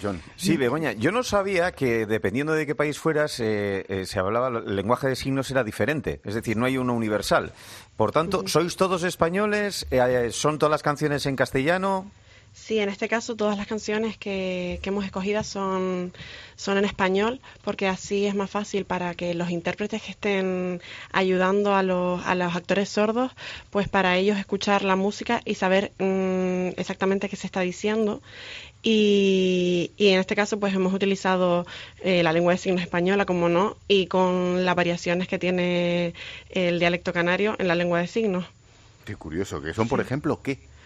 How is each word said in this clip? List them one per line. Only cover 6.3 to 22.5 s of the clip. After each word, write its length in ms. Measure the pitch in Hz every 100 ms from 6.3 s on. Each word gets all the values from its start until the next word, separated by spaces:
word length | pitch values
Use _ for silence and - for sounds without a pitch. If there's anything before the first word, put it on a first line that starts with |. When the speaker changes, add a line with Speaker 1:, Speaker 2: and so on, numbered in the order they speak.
Speaker 2:
decir, 240 | 107 113 107
no 80 | 127
hay 100 | 131
uno 160 | 127
universal. 600 | 120 110 104 101 165 87 - - - - -
Por 160 | 107
tanto, 280 | 143 165 190
Speaker 3:
Ujú. 80 | 190
Speaker 2:
¿sois 280 | 156 170 -
todos 260 | 190 180
españoles? 840 | 180 - 165 185 214 208 202 - -
Eh, 380 | 131 127 123 120
¿son 280 | 101 147 151
todas 120 | 151
las 100 | 151
canciones 420 | 151 147 151 143
en 120 | 143 131
castellano? 760 | 127 135 135 180 196 190 202 - - - -
Speaker 3:
Sí, 280 | - - 220
en 80 | 202
este 200 | 196 220
caso 280 | 226 226 220
todas 200 | 208 202
las 120 | 202
canciones 500 | 220 214 214 226 202
que, 640 | - 196 185 185 180 175
que 60 | 196
hemos 140 | 202
escogido 400 | 196 190 190 208
son, 680 | 214 202 196 190 185 185 180 - - - - -
son 220 | - 196
en 60 |
español, 560 | 202 - 190 190 214 262 - -
porque 240 | - 208 196
así 400 | 190 - 202 202
es 80 |
más 160 | 196 196
fácil 340 | 202 208 208
para 300 | 190 185 175
que 200 | 170 175
los 160 | 170 175
intérpretes 520 | 170 175 180 214 220
que 80 | -
estén 720 | 190 208 196 190 185 180 175 - - -
ayudando 640 | - 190 185 185 202 202 196
a 80 |
los, 420 | 190 185 180 180 -
a 80 |
los 220 | 185 180